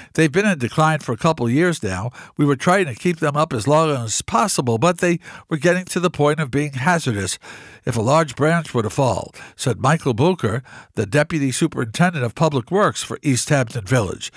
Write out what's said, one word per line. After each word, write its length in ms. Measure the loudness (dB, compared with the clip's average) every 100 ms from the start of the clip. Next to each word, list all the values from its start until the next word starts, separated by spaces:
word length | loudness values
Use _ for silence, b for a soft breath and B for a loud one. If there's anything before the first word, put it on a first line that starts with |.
| B
"They've 180 | 2 2
been 140 | 4 2
in 120 | 0
decline 400 | -2 2 2 2
for 120 | -4
a 60 | -2
couple 300 | 0 0 0
years 340 | 2 2 0
now. 280 | -4 -4 -6 B B 0
We 80 |
were 120 | 2 2
trying 300 | 2 2 2
to 100 | -2
keep 240 | -2 0
them 160 | -2 0
up 160 | 0
as 160 | 0 2
long 220 | 2 2
as 320 | 0 -2 -6
possible, 560 | -2 0 0 0 0 2
but 200 | 2 2
they 220 | 0 0 B B B
were 100 | 0
getting 260 | 2 0 -2
to 140 | -2
the 100 | -2
point 300 | 2 2 2
of 100 | -2
being 220 | -2 -4
hazardous 680 | -2 0 2 0 -2 -4 -6 B B B B
if 120 | -6 -2
a 40 |
large 340 | 2 2 2
branch 400 | 0 0 0 -2
were 80 | -2
to 80 | -2
fall," 420 | 0 0 0 -6 -14 B
said 240 | -6 -4 0
Michael 360 | 2 2 2
Bucher, 480 | 2 2 2 -2 -2 -8 B B
the 120 | -6 0
deputy 460 | 0 0 0 -2
superintendent 720 | 0 -2 -2 -6 2 0 2
of 100 | -4
public 380 | 0 0 0 -2
works 320 | 2 2 0
for 140 | -8 -6
East 280 | -2 0 2
Hampton 340 | 0 0 -4
Village. 480 | 0 0 0 -6 -12